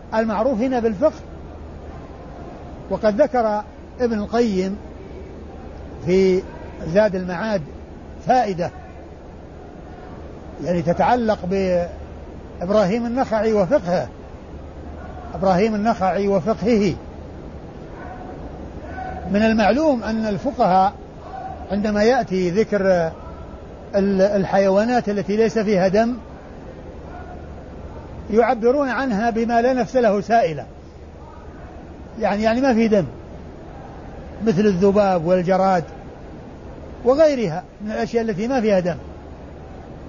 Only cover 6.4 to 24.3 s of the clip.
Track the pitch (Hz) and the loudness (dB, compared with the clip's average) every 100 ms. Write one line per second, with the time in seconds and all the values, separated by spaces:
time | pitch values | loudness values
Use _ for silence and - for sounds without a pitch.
6.4 | - - - - 160 185 214 185 180 175 | 0 -12 -14 -10 0 4 4 2 -4 -4
7.4 | 220 196 139 - - - - - - 254 | -2 -2 -4 -14 -16 -16 -16 -4 2 4
8.4 | 214 170 165 - - - - - - - | 4 0 -4 -6 -16 -16 -16 -16 -16 -16
9.4 | - - - - - - - - - - | -16 -16 -16 -16 -16 -14 -14 -14 -14 -14
10.4 | - - 147 175 156 175 180 247 226 202 | -14 -8 -2 0 2 2 4 4 2 0
11.4 | 180 196 185 175 175 - - - - - | 0 0 2 2 0 -8 -14 -14 -14 -16
12.4 | - - 180 214 185 240 233 247 254 220 | -14 -6 2 4 4 2 0 0 0 2
13.4 | 220 208 175 196 175 175 123 - - - | 4 4 4 2 2 0 -2 -8 -16 -16
14.4 | - - - - - - - - - 165 | -14 -14 -14 -14 -14 -12 -14 -12 -10 0
15.4 | 190 180 226 214 220 185 190 196 202 196 | 2 4 4 2 0 2 2 2 2 2
16.4 | 180 - 202 220 196 120 - - - - | 2 0 4 4 4 0 -8 -14 -14 -14
17.4 | - - - - - - - - - - | -14 -14 -14 -14 -14 -14 -14 -12 -12 -12
18.4 | - - - - - - - - 180 202 | -12 -12 -12 -12 -12 -10 -8 -6 -2 2
19.4 | 220 226 196 247 320 247 214 220 220 185 | 4 6 4 6 4 2 0 -2 0 -2
20.4 | 269 254 202 185 190 - - - - - | -2 2 6 6 4 0 -14 -16 -14 -10
21.4 | - - - 196 214 208 220 262 214 185 | -10 -10 -4 -2 0 4 4 4 2 0
22.4 | 175 190 214 202 190 175 160 - - - | 2 2 2 4 4 4 2 -4 -12 -14
23.4 | - - - - - 202 196 190 202 | -14 -14 -14 -16 -2 2 4 6 4